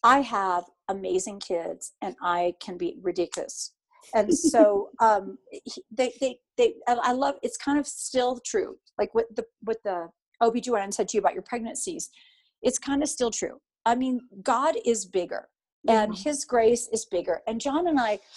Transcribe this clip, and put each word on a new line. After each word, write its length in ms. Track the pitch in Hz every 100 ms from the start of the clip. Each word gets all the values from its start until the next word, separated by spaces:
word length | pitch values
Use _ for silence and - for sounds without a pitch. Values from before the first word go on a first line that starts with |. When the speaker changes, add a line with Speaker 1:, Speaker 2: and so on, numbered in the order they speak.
Speaker 1:
I 180 | 226 269
have 420 | 247 226 190 180 175 _ -
amazing 520 | 196 190 185 180 202
kids 520 | - 175 170 165 - _
and 140 | 196 180
I 340 | 180 175 175 175
can 160 | - 180
be 200 | 175 -
ridiculous. 720 | 180 175 170 - - - - _ _ _ - 226
And 180 | 254
so, 560 | 349 330 254 208 202 202 -
Speaker 2:
<laughs> 40 |
Speaker 1:
um, 380 | 226 208 190 190 _
he, 320 | - - - -
they, 200 | 214 254 -
they, 200 | 269 247 _ -
they, 160 | 233 - -
I, 60 | 240
I 160 | 247
love, 240 | 247 269 277
it's 120 | 247 -
kind 200 | - 294
of 80 | 285
still 540 | - - 262 247 254
true. 340 | - 220 180 - _ -
Like 160 | 208
what 140 | 226 226 220
the, 80 | 220 _
what 160 | 208 220
the 260 | 208 180 170 _ _ _
O 80 | 233
B 100 | 233
G 120 | 247
Y 100 | 226
N 100 | 196
said 160 | 196 202
to 80 | 214
you 20 |
about 120 | 190 -
your 80 |
pregnancies, 680 | 190 240 226 - - 165 - _ _ _ _ _
it's 160 | - 247
kind 240 | - 277
of 60 | 294
still 200 | - 240
true. 320 | - 180 - _ _ -
I 80 |
mean, 280 | 240 262 247 - 202
God 340 | 190 240 285 320 -
is 200 | 226 196
bigger 440 | 185 175 - - _ _ _ -
and 260 | 220 214
Speaker 2:
Yeah. 100 | 214
Speaker 1:
his 200 | - 285
grace 460 | - 247 226 240 -
is 140 | 220 -
bigger. 360 | 180 175 165 -
And 140 | 226
John 260 | 277 277 349
and 100 | 294
I 200 | 233 208 _